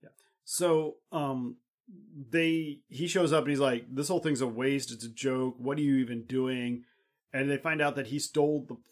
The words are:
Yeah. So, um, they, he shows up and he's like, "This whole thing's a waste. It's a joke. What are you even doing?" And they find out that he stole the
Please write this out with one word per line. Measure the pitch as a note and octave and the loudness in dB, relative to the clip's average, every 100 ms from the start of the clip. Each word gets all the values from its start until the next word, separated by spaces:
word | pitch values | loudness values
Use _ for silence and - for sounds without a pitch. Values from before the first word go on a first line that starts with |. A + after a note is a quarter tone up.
Yeah. | - _ _ _ | -20 _ _ _
So, | - - F3 D#3+ D3+ - _ | -8 0 4 4 2 -6 _
um, | D3+ C#3+ B2+ B2 - _ _ - F#3 - D#3 A#2+ | -4 -2 -2 -4 -8 _ _ -20 -20 -20 -18 -2
they, | E3 E3 E3 D#3 C#3+ _ | 0 2 0 -2 -10 _
he | C3 E3+ | -6 -2
shows | F#3+ D#3+ | 2 4
up | D#3 | 4
and | C#3 | 2
he's | C3+ | 2
like, | C3+ A#2 A#2 | 2 0 -4
"This | C3 D3 | -4 -2
whole | F3+ | 0
thing's | D#3+ C3 | 0 0
a | B2+ | 0
waste. | A2+ C3+ C#3 B2 | 0 0 0 -2
It's | A2+ | -10
a | A#2 | -12
joke. | A2+ C3 C3 C3 A#2+ | -4 -2 0 -2 -4
What | B2+ D3+ | -4 0
are | |
you | C#3+ C3+ | 2 2
even | A#2+ A#2 A#2 | 2 -4 -4
doing?" | C3 C3 B2+ A#2+ A#2+ - _ _ _ _ | -2 0 -2 -2 -4 -8 _ _ _ _
And | C3+ C#3 | -2 0
they | C#3 | 0
find | D#3+ D3+ | 0 2
out | D3 C#3 | 2 0
that | C3 | -4
he | C#3+ | -4
stole | - D#3 D3 D3+ - | -2 2 2 2 -4
the | A#2+ _ | -12 _